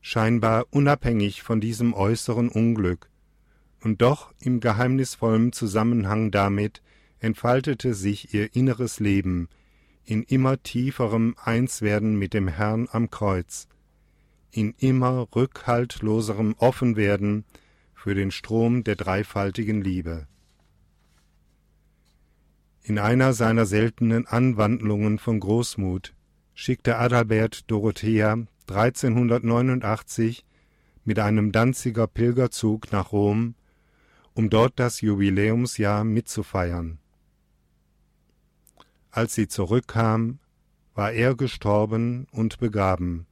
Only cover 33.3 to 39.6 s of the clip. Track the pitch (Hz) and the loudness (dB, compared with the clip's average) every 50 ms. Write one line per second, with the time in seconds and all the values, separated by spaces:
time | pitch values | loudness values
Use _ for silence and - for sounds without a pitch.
33.3 | 104 107 117 117 117 _ _ _ _ _ _ _ _ _ _ _ _ _ _ _ | 2 2 0 -2 -4 _ _ _ _ _ _ _ _ _ _ _ _ _ _ _
34.3 | _ - 113 107 104 110 113 127 - - 127 123 - - - 107 104 98 98 98 | _ -2 0 2 4 4 4 4 2 0 -2 -2 -2 -2 -2 0 0 2 2 2
35.3 | 95 95 101 110 110 117 123 120 - - 107 101 104 104 107 110 107 113 - - | 2 2 2 2 2 0 -2 -4 -2 -2 0 0 0 0 0 0 -2 -2 -2 -4
36.3 | - - 101 - - 98 90 87 85 87 85 82 82 78 _ _ _ _ _ _ | -8 -8 -8 -4 -4 -2 -2 -2 -4 -6 -6 -8 -10 -14 _ _ _ _ _ _
37.3 | _ _ _ _ _ _ _ _ _ _ _ _ _ _ _ _ _ _ _ _ | _ _ _ _ _ _ _ _ _ _ _ _ _ _ _ _ _ _ _ _
38.3 | _ _ _ _ _ _ _ _ _ _ - _ _ _ _ _ - - 117 113 | _ _ _ _ _ _ _ _ _ _ -20 _ _ _ _ _ -2 -2 -2 -2
39.3 | - - 110 98 - - | 0 -2 -2 -2 -2 -4